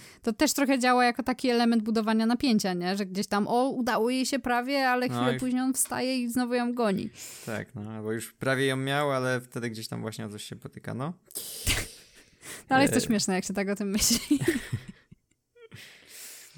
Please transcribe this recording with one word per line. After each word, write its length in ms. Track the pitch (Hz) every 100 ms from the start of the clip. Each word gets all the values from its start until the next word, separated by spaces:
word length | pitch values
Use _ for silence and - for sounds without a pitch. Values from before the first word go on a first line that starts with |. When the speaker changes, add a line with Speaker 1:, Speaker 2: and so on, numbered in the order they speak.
| - -
Speaker 1:
to 100 | 240
też 200 | 220 294
trochę 260 | - 269 269
działa 260 | 254 247
jako 180 | 240 240
taki 260 | 254 247 254
element 320 | 240 233 233
budowania 440 | 214 226 220 220 226
napięcia, 480 | 240 277 214 196
nie? 220 | 180 175 196
Że 100 | 190
gdzieś 200 | 190 214
tam, 200 | 208 208
o, 200 | 240 269
udało 420 | 254 240 214 233
jej 160 | 262 262
się 120 | 269
prawie, 500 | 247 240 247 277 262
ale 200 | 247 247
Speaker 2:
No 60 | 240
Speaker 1:
chwilę 200 | 247 254
Speaker 2:
i 40 |
Speaker 1:
później 220 | 254 247
on 120 | 262
wstaje 440 | 254 - 247 254 262
i 60 | 240
znowu 260 | 233 247
ją 200 | 247 240
goni. 360 | 247 220 190 - - - - -
Speaker 2:
Tak, 280 | 107 -
no, 160 | 107 104
albo 220 | 110 107
już 200 | 113 -
prawie 340 | - 131 131 135
ją 100 | 131
miał, 360 | 135 143 147
ale 280 | 135 127 127
wtedy 300 | 127 127 117
gdzieś 180 | 110 113
tam 120 | 117
właśnie 260 | 110 107 110
o 20 |
coś 160 | 104
się 120 | - 110
potyka, 380 | - - -
no. 180 | 107 147 180 - - - - - - - - - - - _ - - -
Speaker 1:
No, 60 | 262
ale 60 |
jest 100 | 285
to 40 | 254
Speaker 2:
E, 40 |
Speaker 1:
śmieszne, 320 | - 208 -
jak 100 | 190
się 100 | -
tak 140 | 196 196
o 80 | 202
tym 140 | 202
myśli. 480 | 202 - 233 - 285
<laughs> 60 | - 294 - - - - _ - _ _ _ 480 453 - - - - - - - -